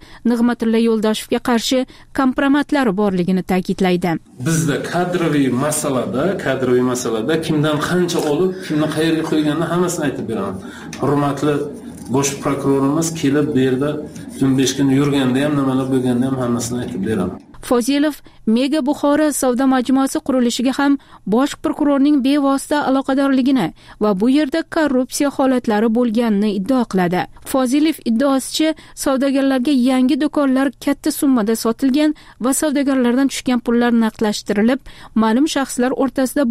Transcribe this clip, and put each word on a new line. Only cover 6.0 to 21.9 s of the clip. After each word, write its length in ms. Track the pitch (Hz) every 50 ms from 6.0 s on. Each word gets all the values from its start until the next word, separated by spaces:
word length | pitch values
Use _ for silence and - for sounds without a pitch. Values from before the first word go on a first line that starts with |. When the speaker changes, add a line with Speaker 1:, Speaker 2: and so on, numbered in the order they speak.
| 110 95 95 127 156 196 190 - -
Speaker 2:
kadroviy 400 | 139 131 127 127 127 123 123 123 127
masalada 420 | 120 123 - 120 113 110 110 147 165 160 -
kimdan 320 | 160 156 151 147 156 151 143 147 -
qancha 320 | 175 180 175 170 175 151 135 151
olib, 200 | 143 160 185 185 180 - -
kimni 220 | - 156 151 156 147 -
qayerga 280 | 156 160 165 160 160 160 -
qo'yganini 360 | 160 156 151 151 147 165 170 -
hammasini 320 | 170 180 180 170 - 160 151 135
aytib 160 | - 123 110 107
beraman. 260 | 110 98 98 95 95 - - - - - - - - -
Hurmatli 520 | 131 135 143 143 143 139 135 - 147 151 143 139 - - - - - - - - - - 117
bosh 160 | 139 139 - - - -
prokurorimiz 640 | 151 135 - - 139 139 139 135 139 147 165 160 160 - -
kelib 280 | - 135 139 151 143 - -
bu 40 | 131 131 131
yerda 220 | 127 127 143 151 147 - - - - - - - - - 139
o'n 80 | 135 131 135
besh 140 | 131 123 - 143
kun 100 | 139 139 131 139
yurganda 400 | 143 143 143 139 131 127 123 135 147
ham, 80 | 151 147 139
nimalar 280 | 135 135 127 131 131 131 135
bo'lganda 300 | 127 123 127 120 120 120 131
ham 80 | 135 131 156
hammasini 340 | 120 120 117 117 - 127 123 117
aytib 180 | 92 - 95 95 110
beraman. 300 | 110 98 90 92 - - - - - - - -
Speaker 1:
Fozilov 460 | 262 240 226 269 277 285 294 302 277 - - - - - - 220 220
Mega 260 | 240 269 277 294 311 247 285
Buxoro 400 | 285 - - 285 285 302 311 302 269 -
savdo 240 | 277 254 247 233 269 262 262
majmuasi 440 | 254 240 - 262 269 269 269 - 311 - -
qurilishiga 460 | 262 262 240 240 - - 233 269 247 -
ham 200 | 277 285 277 269 - - - - - 185 208
bosh 200 | 240 277 294 - - -
prokurorning 540 | 311 - - 302 294